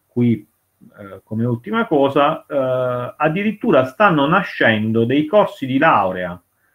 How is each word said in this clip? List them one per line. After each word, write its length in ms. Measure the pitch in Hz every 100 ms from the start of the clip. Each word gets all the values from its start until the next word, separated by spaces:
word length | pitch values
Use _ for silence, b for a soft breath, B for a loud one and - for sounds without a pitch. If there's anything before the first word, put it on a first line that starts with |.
| _
qui 400 | 123 120 110 - _ _ _ - -
eh, 220 | 98 98
come 200 | _ 110
ultima 420 | 120 120 196 226 220
cosa, 580 | 147 135 147 147 160 -
eh, 680 | 143 131 127 127 123 123 -
addirittura 680 | 156 170 214 - 240 151
stanno 420 | - - 208 151 143
nascendo 800 | 185 175 - 127 107 110 113
dei 220 | 117 143 151
corsi 400 | 208 190 - 131
di 120 | 135
laurea 640 | 160 113 95 92 87 90 _ _ _